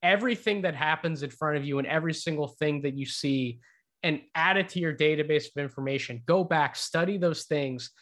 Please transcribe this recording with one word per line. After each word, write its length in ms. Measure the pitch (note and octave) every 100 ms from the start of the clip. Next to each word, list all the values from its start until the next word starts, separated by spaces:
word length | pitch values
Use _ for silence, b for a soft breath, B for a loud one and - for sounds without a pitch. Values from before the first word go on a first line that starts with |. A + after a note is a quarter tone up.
everything 580 | F3 G3+ B3 A#3 A3 G3+
that 140 | F3+ C#3
happens 480 | D3+ D#3 E3+ D3+
in 60 | C#3+
front 260 | - D#3 D3
of 80 |
you 140 | C#3+ C#3
and 60 | C3+
every 260 | D#3+ E3
single 320 | D#3+ E3+ D3+ C#3+
thing 360 | - D3+ D3
that 140 | C#3+ C#3
you 100 | C3
see 520 | - C#3 C3+ B2 A#2+ b b _ _
and 180 | E3+ D3 -
add 220 | E3 F3 G3
it 120 | F#3+
to 100 | F3+
your 160 | E3
database 520 | C#3+ D3+ D3+ D3+ D3+ -
of 160 | C#3+
information. 600 | C#3+ - C3+ C#3 - A#2+ A#2+
Go 180 | F#3
back, 320 | E3+ D#3+ C#3 -
study 400 | - E3 F3+ G3+
those 280 | F3 D#3
things, 460 | - D3+ C#3 B2+ A#2+ b